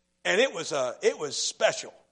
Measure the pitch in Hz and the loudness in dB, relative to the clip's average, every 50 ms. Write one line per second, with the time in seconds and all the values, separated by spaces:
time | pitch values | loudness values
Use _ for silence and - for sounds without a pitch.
0 | _ _ _ _ - 180 175 196 254 277 262 170 156 - 160 143 127 123 107 - | _ _ _ _ -2 2 4 4 4 2 0 -4 -6 -4 -2 -2 -2 -2 -4 0
1 | - 214 226 208 160 143 127 - - - - - 226 202 156 - - 110 - - | 0 0 0 0 -4 -6 -4 -4 -4 -6 -2 0 2 2 2 -2 -8 -12 -16 -20
2 | _ _ | _ _